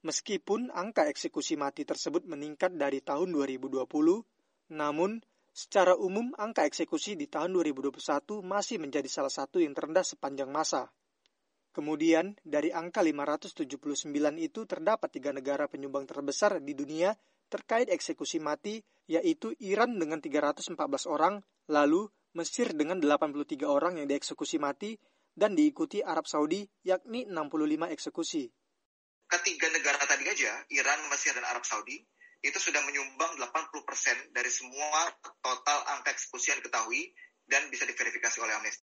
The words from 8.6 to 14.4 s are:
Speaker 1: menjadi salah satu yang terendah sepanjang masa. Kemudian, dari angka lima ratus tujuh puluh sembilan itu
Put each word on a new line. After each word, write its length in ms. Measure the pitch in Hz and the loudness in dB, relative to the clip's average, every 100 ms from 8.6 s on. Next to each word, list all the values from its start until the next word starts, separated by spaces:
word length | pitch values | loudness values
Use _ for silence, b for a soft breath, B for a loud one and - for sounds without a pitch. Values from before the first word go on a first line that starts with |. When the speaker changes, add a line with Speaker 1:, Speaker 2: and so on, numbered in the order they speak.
| 196 220 | -2 -4
Speaker 1:
menjadi 320 | 147 147 131 | -2 -4 -4
salah 240 | - 139 | -2 -2
satu 240 | - 139 185 | -2 -2 2
yang 160 | 156 | 2
terendah 320 | 139 147 160 | 0 2 2
sepanjang 480 | 180 - 139 135 135 | 2 -4 -6 -4 -4
masa. 400 | 143 156 151 123 _ _ _ _ _ _ _ _ | -2 0 -2 -4 _ _ _ _ _ _ _ _
Kemudian, 640 | - 147 156 165 160 185 208 | -6 -4 2 6 6 4 -6
dari 320 | 160 147 156 170 | -2 0 2 -2
angka 240 | 170 220 | -4 2
lima 240 | 170 147 | 2 2
ratus 320 | 143 151 123 - | 0 -2 -4 -8
tujuh 240 | 143 139 | -6 -6
puluh 160 | 147 139 | -4 -4
sembilan 400 | 156 143 147 | -2 2 2
itu 320 | 156 | 0